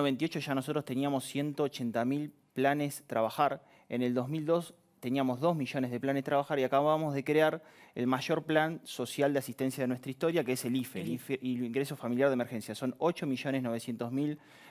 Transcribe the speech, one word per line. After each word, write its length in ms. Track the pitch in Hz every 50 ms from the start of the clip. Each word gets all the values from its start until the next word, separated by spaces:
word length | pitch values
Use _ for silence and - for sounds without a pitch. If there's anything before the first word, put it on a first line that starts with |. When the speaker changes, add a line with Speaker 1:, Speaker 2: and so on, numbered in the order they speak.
Speaker 1:
noventa 220 | 143 139 131 120 156
y 20 |
ocho 140 | 160 - 156
ya 140 | 135 147 135
nosotros 280 | 135 127 151 147 151 -
teníamos 400 | - 127 135 139 143 139 131 -
ciento 380 | - - 139 147 151 139 -
ochenta 420 | 147 131 - - 123 117 104 117 120
mil 280 | 127 139 147 151 147 - _ _ _
planes 520 | - 131 131 139 143 147 143 143 - - -
trabajar. 560 | - 113 113 113 113 - - 143 135 139 - - _ - - _ -
En 140 | 120 120
el 100 | 123 123
dos 160 | 123 127 123 131
mil 160 | 156 160 151
dos 300 | 156 165 175 165 - - _ _ _ _ _
teníamos 400 | - 120 131 139 135 131 123 120
dos 160 | 151 170 170
millones 360 | 151 131 - - 139 127 123
de 100 | 120 120
planes 240 | 135 139 139 139 135
trabajar 340 | 147 147 139 143 - 151 139
y 60 | 127
acabamos 480 | 127 139 139 147 151 156 156 160 151 139
de 80 | 139
crear 400 | 131 151 147 156 156 156 160 165 - - - - - - -
el 120 | - 123
mayor 360 | 127 131 131 - - 160 160 143
plan 360 | 156 156 156 156 160 165 - -
social 500 | - - - 123 - - 143 143 143 143
de 40 | 135
asistencia 460 | - 127 117 - 131 131 127 143 131
de 40 | 123
nuestra 220 | 127 123 - 135
historia, 320 | 131 - 170 165 170 170 127
que 80 | 123
es 120 | 127 - -
el 100 | 120 127
ife, 240 | 131 123 - - 95
el 40 | 82 -
Speaker 2:
El 40 |
Speaker 1:
ife, 260 | - 123 - - 135 127
y 140 | 127 127 123
el 80 | 123 123
ingreso 280 | 117 120 135 143 143 151
familiar 360 | - - 117 123 123 139 139
de 20 |
emergencia. 420 | 131 123 120 - 123 107 - - 107
Son 200 | - 135 127 - -
ocho 280 | 151 175 170 - 170
millones 360 | 143 127 127 - 143 135 131
novecientos 480 | 127 117 117 117 - 127 113 110 120 120
mil, 280 | 127 139 147 147 151 - - - - - - -